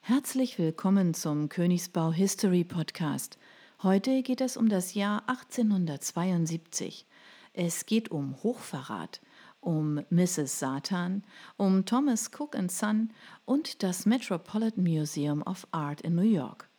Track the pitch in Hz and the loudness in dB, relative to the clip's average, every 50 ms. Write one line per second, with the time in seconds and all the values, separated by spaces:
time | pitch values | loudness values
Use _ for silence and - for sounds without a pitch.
0 | _ - 233 277 277 - - 262 262 247 - - 170 160 160 - - 190 196 196 | _ 2 2 2 2 0 0 0 0 0 2 0 0 0 0 0 2 4 4 6
1 | 190 175 160 - - 165 147 151 151 147 - 185 175 175 180 175 170 - _ 175 | 4 4 2 0 -2 -2 0 0 0 -2 0 0 2 2 2 2 0 -2 _ 0
2 | 160 160 165 165 190 196 - - - 196 180 180 170 175 - 175 156 - - - | 0 2 2 2 2 2 2 2 2 2 4 4 2 0 -2 -4 -4 -4 -4 -4
3 | 170 151 139 - - - - _ - - - - - - _ _ - 190 190 196 | -2 -2 -2 -4 -6 -8 -14 _ -20 -20 -20 -20 -20 -20 _ _ 2 4 4 4
4 | 196 262 262 269 254 262 254 247 269 254 - - 226 226 208 185 180 180 - 208 | 4 2 0 0 0 0 -2 -2 -2 -4 0 2 2 4 4 2 -2 -2 -4 -2
5 | 196 202 208 208 - - 254 247 - _ - - 240 214 208 190 175 160 143 139 | -2 0 -2 -2 -2 -4 -6 -6 -6 _ -2 0 2 2 4 2 2 0 -2 -4
6 | - - - 170 175 185 185 170 165 160 165 165 160 _ - - - 92 - - | -6 -6 -2 -2 0 2 2 2 2 0 -2 -6 -8 _ -8 -8 -8 -8 -10 -14
7 | - _ _ - - - - - - - _ - 180 170 165 - - - 220 226 | -20 _ _ -20 -20 -20 -20 -20 -20 -14 _ -4 -4 -2 -2 -6 -2 0 0 0
8 | 220 - - 151 139 139 135 - - 214 247 - - - - 143 131 - 110 92 | 0 0 -4 -4 -4 -4 -6 -2 -2 -2 -2 -2 -8 -10 -10 -10 -8 -8 -8 -8
9 | 78 76 - - _ _ - - - - - _ - - 165 156 151 151 151 147 | -8 -8 -10 -18 _ _ -20 -20 -20 -20 -20 _ -2 -2 0 0 0 0 -2 -2
10 | 143 - 175 170 180 175 175 - 147 131 - - - 131 135 139 - - 190 180 | -2 0 2 2 2 2 2 -2 -2 -2 -2 -4 -2 -2 -2 -4 -4 -4 -4 -2
11 | 175 175 185 202 - - - - - - - _ 202 190 190 190 190 - 233 254 | -2 -2 -4 -6 -6 -10 -20 -20 -20 -20 -4 _ 2 4 4 4 4 2 2 2
12 | 285 294 240 220 - - - - 294 294 - - 190 180 180 - - 208 214 220 | 2 2 0 0 -2 -6 -8 -10 -10 -6 -4 -4 -4 -2 -2 -2 -2 0 2 0
13 | 226 220 - - - - - - _ - 254 285 320 - - _ - 185 180 180 | 0 -2 -6 -12 -20 -20 -20 -20 _ 0 0 0 0 -2 -6 _ -2 -2 -2 0
14 | - 208 233 262 - - 190 165 - - - 220 226 226 220 - 180 175 160 156 | 2 2 2 2 0 -2 -4 -4 -4 -4 -4 -2 0 0 0 2 2 2 2 2
15 | 151 147 - 151 143 147 147 147 - - 190 - - _ - 165 151 143 147 - | 0 -2 -2 -2 0 0 0 -2 -2 -4 -8 -8 -8 _ -4 -4 -4 -4 -6 -6
16 | - 165 170 170 185 220 220 170 127 - - - - _ _ | -2 0 2 4 4 4 4 2 0 -4 -10 -16 -20 _ _